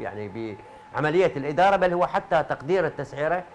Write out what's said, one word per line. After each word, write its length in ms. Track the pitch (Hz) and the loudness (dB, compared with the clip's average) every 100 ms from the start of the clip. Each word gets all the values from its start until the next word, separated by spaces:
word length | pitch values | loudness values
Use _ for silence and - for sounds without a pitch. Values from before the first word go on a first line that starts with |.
يعني 560 | 104 101 104 104 113 95 - - - | -8 -8 -10 -8 -8 -10 -16 -20 -10
بعملية 380 | 123 151 170 175 143 | -2 2 4 2 0
الإدارة، 400 | 135 151 190 196 | -2 4 4 6
بل 160 | 180 | 2
هو 140 | 175 170 | 2 0
حتى 360 | 196 - 165 | 0 0 0
تقدير 440 | 147 135 135 185 160 | 0 -4 0 0 0
التسعيرة 560 | - 131 131 151 180 180 | -4 -8 -4 -2 -2 -4